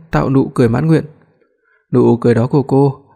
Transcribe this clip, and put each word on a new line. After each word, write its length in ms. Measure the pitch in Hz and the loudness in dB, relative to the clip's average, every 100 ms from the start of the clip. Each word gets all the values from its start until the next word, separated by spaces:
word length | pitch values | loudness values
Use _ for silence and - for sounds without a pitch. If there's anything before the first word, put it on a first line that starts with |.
| - | -8
tạo 200 | 151 131 | -6 0
nụ 200 | 135 - | 0 0
cười 140 | - 117 | 0 0
mãn 180 | 131 160 | 0 0
nguyện. 180 | 156 - _ _ _ _ _ _ _ _ | -2 -2 _ _ _ _ _ _ _ _
Nụ 240 | 123 120 120 | 0 2 2
cười 180 | 120 | 0
đó 120 | 113 123 | 0 0
của 160 | 147 | -2
cô, 420 | 131 135 139 - _ | 0 0 0 -2 _